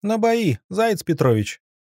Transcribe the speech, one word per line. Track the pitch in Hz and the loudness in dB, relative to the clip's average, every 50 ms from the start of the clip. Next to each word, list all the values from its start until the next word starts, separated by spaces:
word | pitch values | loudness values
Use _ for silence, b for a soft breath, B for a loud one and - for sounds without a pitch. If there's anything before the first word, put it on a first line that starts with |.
"На | - 202 220 220 | -4 -4 -2 0
бои, | 214 233 226 233 226 175 123 - _ _ | 0 0 0 2 0 0 -2 -2 _ _
Заяц | 185 190 226 226 214 - - | -2 0 0 0 0 -2 -2
Петрович!" | - 165 143 - 131 117 110 104 - - - _ _ _ _ | -4 -2 2 2 2 2 2 0 -4 -8 -16 _ _ _ _